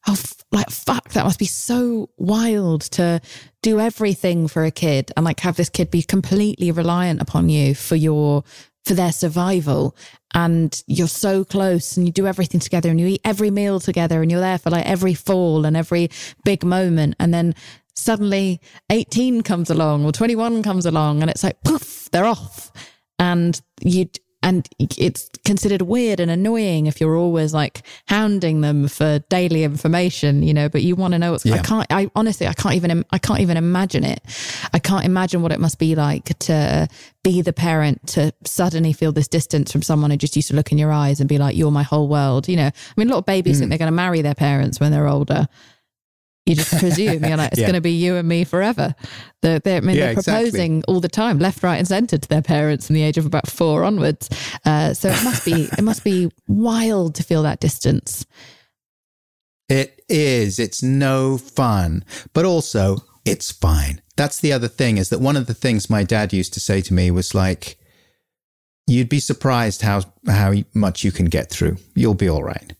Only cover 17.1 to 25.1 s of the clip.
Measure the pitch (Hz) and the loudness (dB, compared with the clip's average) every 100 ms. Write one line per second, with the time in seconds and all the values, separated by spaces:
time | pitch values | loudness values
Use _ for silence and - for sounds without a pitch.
17.1 | - 170 170 170 160 - - _ - - | 0 0 2 0 -2 -10 -20 _ -6 -2
18.1 | 220 208 196 190 175 _ - _ 220 - | 0 0 0 -2 -4 _ -20 _ -2 0
19.1 | 226 254 240 - 180 165 160 156 147 151 | 0 2 0 0 -2 0 0 2 2 0
20.1 | 147 233 226 233 226 208 185 175 160 151 | 0 0 0 0 0 0 0 0 0 2
21.1 | 147 160 - 196 - - 311 - - - | 2 0 0 -4 -2 -2 -2 -4 -16 -4
22.1 | - 208 226 - - - - - _ _ | 0 0 0 -8 -18 -20 -20 -20 _ _
23.1 | _ 175 175 170 165 _ - - 185 180 | _ 0 2 0 -2 _ -4 0 0 0
24.1 | - _ _ 175 185 - - 139 - 143 | -6 _ _ 0 0 -2 -4 -4 0 -2